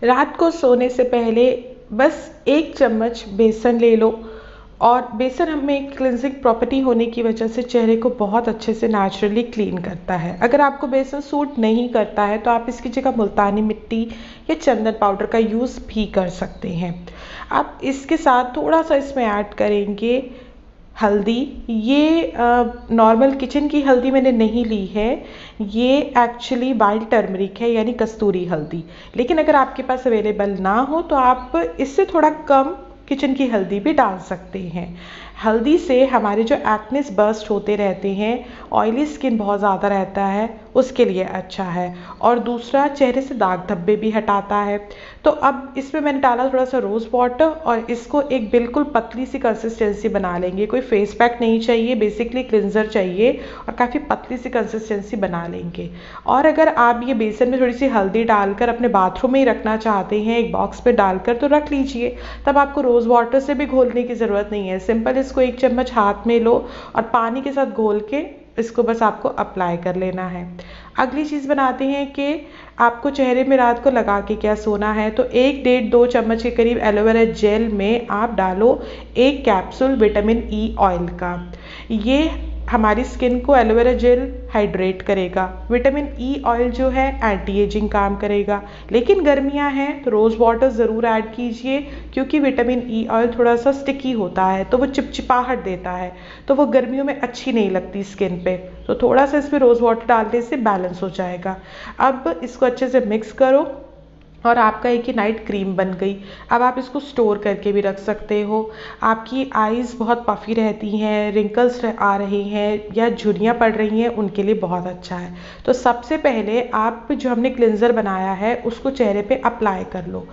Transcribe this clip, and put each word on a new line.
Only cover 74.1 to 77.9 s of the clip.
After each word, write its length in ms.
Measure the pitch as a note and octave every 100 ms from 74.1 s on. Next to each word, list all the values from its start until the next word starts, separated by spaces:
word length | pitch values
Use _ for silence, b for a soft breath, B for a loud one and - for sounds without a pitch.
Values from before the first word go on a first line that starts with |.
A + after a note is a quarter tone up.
| G3+
के 140 | G3 G#3+
क्या 200 | G#3+ G#3+
सोना 360 | G#3+ G3+ G#3
है। 180 | G#3+ G#3+
तो 140 | A3 B3
एक 380 | A#3 C4 C#4
डेढ़ 200 | B3 B3+
दो 220 | A3 A#3+ B3
चम्मच 380 | B3 A3 A3+
के 80 | A3+
करीब 260 | A#3 A#3 A#3
एलोवेरा 460 | G#3+ G#3 A3 A3+
जेल 440 | A3+ - G#3 G#3+ A3+
में 400 | G3+ G3